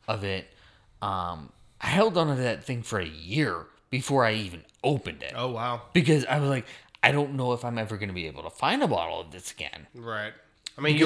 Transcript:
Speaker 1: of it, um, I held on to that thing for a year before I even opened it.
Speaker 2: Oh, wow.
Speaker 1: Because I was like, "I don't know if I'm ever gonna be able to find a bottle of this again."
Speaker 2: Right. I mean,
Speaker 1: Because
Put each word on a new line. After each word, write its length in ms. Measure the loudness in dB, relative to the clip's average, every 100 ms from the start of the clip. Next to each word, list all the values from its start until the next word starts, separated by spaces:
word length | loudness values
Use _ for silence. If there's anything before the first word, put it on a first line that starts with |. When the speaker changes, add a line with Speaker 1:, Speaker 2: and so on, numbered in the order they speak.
| -6
Speaker 1:
of 160 | -4
it, 220 | -2 -4 -6 -18 -20 _ _ -8
um, 500 | -4 -2 -4 -6 -12 -20 -20 -10
I 60 | 0
held 280 | 4 4 4
on 120 | 2
to 80 | 2
that 220 | 0 -2
thing 180 | -4 -6
for 160 | -4 -4
a 80 | -4
year 600 | -8 -4 0 0 -2 -8 _ _
before 340 | -4 0 2
I 80 | 4
even 320 | 2 -4 -10 -16 _
opened 400 | 0 0 -2 -10
it. 120 | -10 -6
Speaker 2:
Oh, 120 | -6
wow. 320 | -4 -4 -6 0
Speaker 1:
Because 320 | 4 6 6
I 140 | 4 2
was 100 | 2
like, 160 | 0 -4 -14 -20 2
"I 100 | 4
don't 220 | 4 0
know 180 | 0 0
if 120 | -2 -2
I'm 100 | -4
ever 200 | -4 -4
gonna 160 | -4
be 120 | -4 -6
able 160 | -8
to 60 | -12
find 320 | -2 0 2
a 60 | 2
bottle 320 | 2 0 -4
of 100 | -8
this 220 | -12 -12
again." 340 | -10 -12 -12 -18
Speaker 2:
Right. 380 | -14 -8 -6 -8 -10 _ _ -16 -2
I 20 |
mean, 120 | 2
Speaker 1:
Because 60 | 6